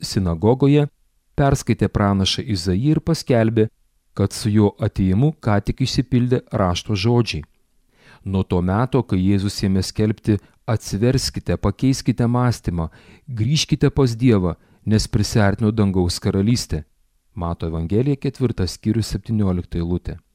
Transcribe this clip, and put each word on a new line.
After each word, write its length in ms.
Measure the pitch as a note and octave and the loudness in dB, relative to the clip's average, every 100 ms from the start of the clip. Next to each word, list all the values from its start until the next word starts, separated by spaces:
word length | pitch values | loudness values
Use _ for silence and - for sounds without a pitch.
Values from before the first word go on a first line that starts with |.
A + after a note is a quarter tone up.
sinagogoje, 880 | - G#2+ F#2 E2 G#2 C3 C#3 D3 D3 - _ _ _ | -6 -2 -2 0 0 2 4 2 0 -6 _ _ _
perskaitė 560 | - C#3 C3+ - A2 G#2 | -2 0 0 -2 0 0
pranašą 560 | - G2+ G2 F#2 - | 2 2 2 0 -2
Izaiją 460 | - G2+ F#2+ F#2 C#3+ | -4 -4 -2 0 2
ir 80 | D#3 | 0
paskelbė, 640 | E3+ D#3+ - A#2+ A2 A2+ A2 - _ _ _ | 0 -2 0 2 2 2 0 -2 _ _ _
kad 240 | - G2 - | -2 -2 -2
su 160 | A2 | 0
jo 220 | G#2 G2+ - | 4 4 2
atėjimu 540 | A2 - F#2 F#2+ D3 - | -4 0 0 2 2 0
ką 220 | A#2 G2+ | -2 0
tik 160 | - - | -2 -4
išsipildė 600 | C3 - A2+ B2+ B2 B2+ - | -2 -2 0 0 2 -2 -2
rašto 400 | A2+ F#2 F2 - | -2 0 -2 -4
žodžiai. 540 | G2+ A2 A#2+ A2+ D2+ - _ _ _ _ _ _ - | -2 0 2 0 -4 -12 _ _ _ _ _ _ -16
Nuo 180 | G2 F#2+ | -4 -4
to 160 | - F2+ | 0 0
meto, 400 | F2+ G2+ B2+ C3 | 0 0 0 0
kai 160 | - F#2+ | 0 0
Jėzus 400 | F#2+ G2+ G2 - | 2 0 -2 -2
ėmė 160 | G2+ F#2+ | -2 0
skelbti: 560 | - - G#2+ G#2+ - G2+ - _ - | -2 -2 -2 -2 -2 -2 -4 _ -6
„Atsiverskite, 880 | A2 - G2 A#2+ C3 - - - F2 | -6 -4 -2 0 0 -2 -6 -4 -2
pakeiskite 720 | G#2 - C3 C3 - A#2 A#2 | -2 0 0 0 -2 0 0
mąstymą, 640 | B2 B2 - - F2 D#2+ - - - - | 0 0 -2 -4 -4 -6 -8 -20 -20 -12
grįžkite 600 | A#2 A2+ D3+ - D3+ C#3+ | -4 -2 -2 -2 0 0
pas 220 | - C3 | 2 0
Dievą, 440 | A2+ C3 G#2 F2+ D#2+ _ _ - | 2 2 4 2 -4 _ _ -2
nes 200 | G#2+ - | 0 0
prisiartino 640 | A2 G#2 A#2 G2+ G2+ G#2+ | -2 0 2 2 2 0
dangaus 480 | A2 G2 F#2 F2 - | 2 0 2 0 -2
karalystė.“ 680 | G#2 G2 G2+ B2 - D#2 - _ _ _ _ | -2 0 2 0 -2 -8 -8 _ _ _ _
Mato 320 | - E2+ F2 E2+ | -8 -6 -6 -6
Evangelija, 500 | E2 E2 G#2 C#3 C#3 | -4 -2 0 0 -2
ketvirtas 580 | C#3 - B2 - F#2 | -4 -2 -2 -2 -4
skyrius, 320 | - A2 A2 G#2 | -4 -2 -2 -2
septyniolikta 640 | G2+ - A2 G2 F2+ - E2+ | -4 -4 -2 0 -2 -4 -4
eilutė. 400 | E2+ F2+ - D#2+ - | -2 -4 -4 -12 -16